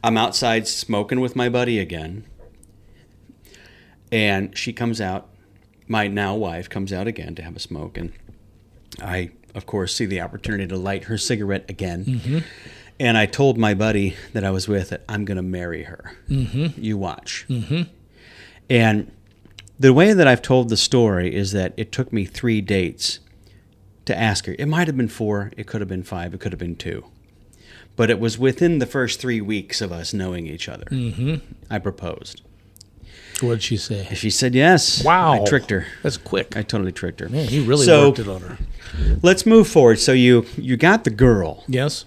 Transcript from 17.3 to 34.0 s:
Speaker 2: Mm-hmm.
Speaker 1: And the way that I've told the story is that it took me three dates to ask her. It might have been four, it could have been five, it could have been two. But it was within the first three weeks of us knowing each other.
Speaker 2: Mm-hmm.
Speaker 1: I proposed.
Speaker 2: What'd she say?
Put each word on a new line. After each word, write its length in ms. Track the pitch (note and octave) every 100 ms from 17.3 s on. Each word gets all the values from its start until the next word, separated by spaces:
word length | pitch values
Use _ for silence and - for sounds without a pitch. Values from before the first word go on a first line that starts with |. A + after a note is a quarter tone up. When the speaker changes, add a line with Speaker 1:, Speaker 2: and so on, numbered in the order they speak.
| - -
Speaker 2:
Mm-hmm. 340 | B2+ A2 D#3+ E3+ _ _ _ - - - - _
Speaker 1:
And 400 | B2 A2+ G#2+ - - _ _ - - - -
the 140 | C3
way 200 | C3 G3
that 120 | G3+ D3
I've 140 | A#2+
told 260 | - B2+ A#2
the 80 | A2
story 580 | - C3 A2+ F#2 F2+
is 180 | - G2
that 220 | G2+ F#2 -
it 160 | A2
took 200 | - B2
me 120 | A2
three 360 | F#2+ - A#2+ A2
dates 600 | G2 G2 F2 - - - _ _ - - _ _ _ _ -
to 100 | F#2+
ask 280 | A2 G2 -
her. 100 | -
It 80 | C#3+
might 200 | D#3 E3+
have 80 | C3
been 120 | A2+
four, 440 | - G#2+ G2+ G2 -
it 100 | G#2+
could 140 | A2+
have 80 | G2
been 140 | F#2
five, 280 | F2+ F2+ F2
it 60 | F#2
could 120 | G#2
have 60 | F2
been 180 | F2 E2
two. 280 | - - - _ _ _ _ _ - - -
But 140 | - A2+
it 100 | G2+
was 200 | A2+ A2
within 400 | C3 B2 F3 D#3+
the 80 | B2
first 340 | C#3+ B2 -
three 220 | B2+ A2+
weeks 400 | G2+ G#2+ - -
of 100 | G2+
us 220 | E2+ E2
knowing 320 | G#2 F#2 F2+ D#2+
each 200 | D#2 -
other. 200 | - -
Speaker 2:
Mm-hmm. 480 | C3 A#2+ F#2+ C3 D#3 - - -
Speaker 1:
I 80 | G#2+
proposed. 640 | G2 - F2+ - - - _ _ _ _ - - - - - -
Speaker 2:
What'd 200 | A#2+ A#2
she 140 | - G#2+
say? 320 | - G2+